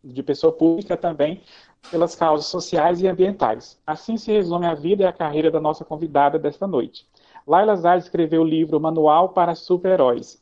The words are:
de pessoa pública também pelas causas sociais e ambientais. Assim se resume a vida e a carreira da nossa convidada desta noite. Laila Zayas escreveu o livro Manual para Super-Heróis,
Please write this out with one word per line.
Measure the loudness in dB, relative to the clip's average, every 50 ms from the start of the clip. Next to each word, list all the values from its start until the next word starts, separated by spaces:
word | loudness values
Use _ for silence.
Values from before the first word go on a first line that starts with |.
| _
de | -14 -12 -10
pessoa | -4 -4 -4 0 0 0
pública | 2 4 2 2 2 0 -4 -6 -6
também | -4 -4 -6 -2 -2 -2 -2 -2 -10 _ _ -20 -20 _ _ _ _ _ -6
pelas | -2 -2 -2 -2 0
causas | -2 0 2 2 0 -2
sociais | -6 -8 -8 -8 -2 -2 0 2 2 0 0
e | 0
ambientais. | -2 2 2 0 0 0 -2 -2 -2 -2 -6 -10 -20 _ _ _
Assim | -10 -10 -8 -8 -8 -8
se | -8 -4 0
resume | 0 0 0 0 -2 -2 -2
a | -2 -4
vida | -4 -2 -2 0 2 2
e |
a | 0 0
carreira | -2 -6 -2 -2 2 0 2
da | 0 2
nossa | -2 -2 -4 -4 -8
convidada | _ -8 -8 -8 -2 2 2 2 4 2
desta | 0 -4 -4 -6 -4 -6
noite. | -2 -2 -2 -4 -4 _ -20 _ _ _ _ _ _ _ -20 _
Laila | 2 2 4 4 2 0
Zayas | 2 2 2 2 2 0
escreveu | -4 -2 -2 -2 0 2 2
o | 2
livro | 2 2 0 0 0 0 -2
Manual | -2 -2 0 2 2 4 4 4 2 2
para | 2 0 0 0 -2
Super-Heróis, | -8 -2 -2 -2 -2 2 0 2 2 2 2 0 -2 -6 -14 -20 _